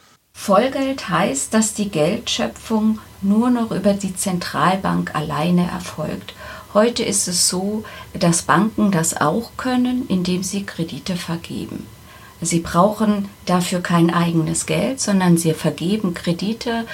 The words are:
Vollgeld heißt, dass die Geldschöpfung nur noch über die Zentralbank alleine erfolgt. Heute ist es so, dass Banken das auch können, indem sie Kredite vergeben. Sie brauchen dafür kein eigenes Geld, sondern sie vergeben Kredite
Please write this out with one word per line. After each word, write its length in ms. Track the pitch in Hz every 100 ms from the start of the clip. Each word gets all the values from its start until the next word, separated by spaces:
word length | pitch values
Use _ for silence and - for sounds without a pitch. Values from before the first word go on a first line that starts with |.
| _ _ _
Vollgeld 800 | - - 190 254 277 269 269 -
heißt, 420 | 165 190 269 -
dass 220 | 220 220
die 160 | - 202
Geldschöpfung 1080 | 160 151 220 - - 226 - - 220 214 214 - -
nur 260 | 196 208 247
noch 220 | 240 226
über 220 | 175 196
die 220 | 202 190 185
Zentralbank 1000 | - 175 - 139 160 190 180 175 175 -
alleine 520 | 151 147 165 180 175
erfolgt. 680 | 180 - - 156 - - - - - - 208
Heute 260 | 226 233
ist 260 | 226 196 -
es 220 | 175 -
so, 340 | 180 196 214 220 - -
dass 300 | 196 175 165
Banken 480 | - 151 214 - 214
das 280 | 185 160 -
auch 380 | 147 190 233 -
können, 480 | 262 254 247 254 -
indem 340 | 185 175 180
sie 200 | 190 202
Kredite 520 | 196 - 165 139 - 175
vergeben. 720 | - 165 - 123 - - - - - - - -
Sie 200 | 165 170
brauchen 720 | 170 170 196 214 214 208 202 - -
dafür 320 | 180 175 180
kein 340 | 180 175 170
eigenes 540 | 170 170 165 160 165 -
Geld, 320 | 156 202 269
sondern 380 | - 196 180 170
sie 180 | 165 156
vergeben 580 | 165 143 165 214 196
Kredite 720 | 170 - 170 190 226 240 233 226